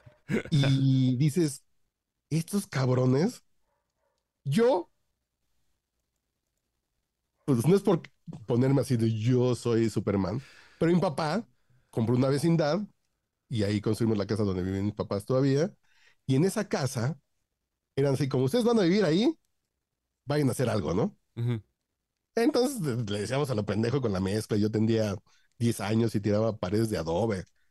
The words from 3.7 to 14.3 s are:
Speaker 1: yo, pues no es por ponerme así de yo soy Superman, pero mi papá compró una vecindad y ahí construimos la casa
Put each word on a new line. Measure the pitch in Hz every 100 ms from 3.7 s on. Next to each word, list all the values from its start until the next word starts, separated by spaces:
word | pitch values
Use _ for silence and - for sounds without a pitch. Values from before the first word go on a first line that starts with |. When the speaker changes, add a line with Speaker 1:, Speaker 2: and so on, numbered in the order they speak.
| _ _ _ _ _ _ _
Speaker 1:
yo, | 139 165 240 359 - _ _ _ _ _ _ _ _ _ _ _ _ _ _ _ _ _ _ _ _ _ _ _ _ _ -
pues | 120 131
no | 196
es |
por | 208 175 - _ - - -
ponerme | 120 131 139
así | 120 120
de | 113
yo | 110 117 127 123 120
soy | 120 113 113
Superman, | 110 98 101 92 120 - - - -
pero | 165
mi | 175
papá | 185 143 156 190 - _ _ _ _
compró | 123 110 123
una | 135
vecindad | 143 165 165 147 175 208 _ _ _ _ _ -
y | 110
ahí | 101 107
construimos | 113 107 113 104
la |
casa | 95